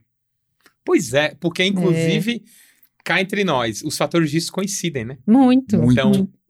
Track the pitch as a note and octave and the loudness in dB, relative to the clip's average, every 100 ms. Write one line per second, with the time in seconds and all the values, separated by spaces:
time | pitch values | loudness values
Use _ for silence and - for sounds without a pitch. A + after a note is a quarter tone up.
0 | _ _ _ _ _ _ _ _ - E4+ | _ _ _ _ _ _ _ _ -2 -2
1 | B2 C3+ D3+ - E3+ F3 F#3+ F#3+ F3 E3 | 0 -2 -2 -4 -6 -2 -2 0 0 2
2 | E3 D#3 A3+ A#3 - _ _ _ _ _ | 0 0 -2 -6 -10 _ _ _ _ _
3 | - F3 F#3+ G3+ F#3+ C3 A#2 G#2 D#3 - | -4 -2 -2 -2 0 0 -2 -4 -8 -4
4 | D3 E3+ D#3 D#3 E3 F#3 G3+ - E3+ C3+ | -2 0 0 -2 -4 -6 -6 -6 -6 -6
5 | A2+ C#3+ - B3+ B3+ B3+ C4 G#3+ - B3 | -8 -8 2 4 6 4 2 0 4 4
6 | G3+ G3 F#3+ - | 4 2 0 -6